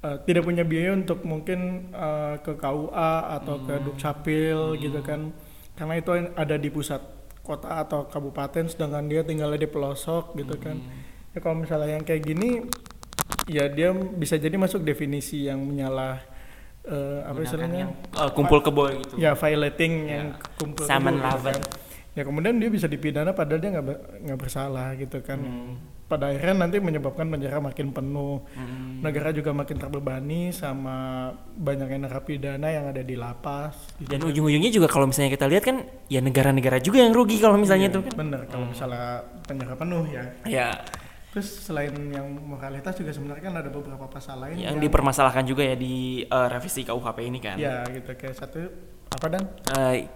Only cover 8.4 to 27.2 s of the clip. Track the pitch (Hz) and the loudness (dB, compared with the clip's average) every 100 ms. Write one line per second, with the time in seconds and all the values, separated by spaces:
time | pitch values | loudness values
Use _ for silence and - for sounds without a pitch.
8.4 | 139 165 165 - 151 147 147 151 160 156 | -4 -2 -2 -2 -2 -2 0 0 0 0
9.4 | 147 151 156 151 139 139 - 170 165 - | 0 0 0 0 -2 -4 -2 -2 -2 -8
10.4 | 135 - 160 151 127 131 - - - 175 | -6 -6 -6 -8 -8 -12 -14 -14 -12 -6
11.4 | 165 160 160 156 151 156 156 160 151 156 | -2 -2 0 0 0 -2 0 -2 0 0
12.4 | 233 240 240 - - - - - - - | 0 0 -2 -6 -6 -18 -16 -6 -4 -4
13.4 | - 151 143 143 175 185 190 180 147 156 | -2 2 2 4 2 2 -2 -4 0 0
14.4 | 151 190 190 190 156 143 143 143 131 147 | 0 2 2 2 0 -2 -2 -4 -4 -4
15.4 | 139 135 139 143 135 131 131 131 - - | -2 -2 -4 -2 -2 -2 -2 -6 -10 -16
16.4 | - - - - - 143 139 143 143 139 | -16 -16 -18 -16 -6 -4 -2 -4 -6 -4
17.4 | 156 160 170 175 185 - - - 147 147 | -2 -2 -2 -2 -4 -6 -8 0 0 4
18.4 | 143 147 151 143 139 135 - - 160 139 | 8 8 8 4 2 0 -6 2 4 4
19.4 | 151 151 147 143 165 160 151 147 147 - | 4 4 2 2 2 2 -2 -4 -4 -8
20.4 | - - 156 147 147 135 135 139 131 135 | -14 -4 -4 -2 4 4 6 4 2 0
21.4 | 135 135 - - - - - - 139 147 | 0 0 -2 -6 -12 -18 -12 -6 -4 0
22.4 | 180 240 226 214 165 143 151 143 156 190 | 2 2 2 2 0 0 -2 0 0 0
23.4 | 151 156 196 180 135 147 - 196 156 135 | 0 0 0 -2 -4 -6 -10 -12 -8 -6
24.4 | 131 139 139 131 131 131 139 135 127 139 | -4 -4 -4 -4 -6 -6 -6 -8 -6 -6
25.4 | 127 123 123 123 - - - 151 143 139 | -6 -8 -8 -12 -14 -16 -4 0 0 0
26.4 | 165 196 170 202 190 151 156 170 | 2 4 4 2 2 0 -2 -2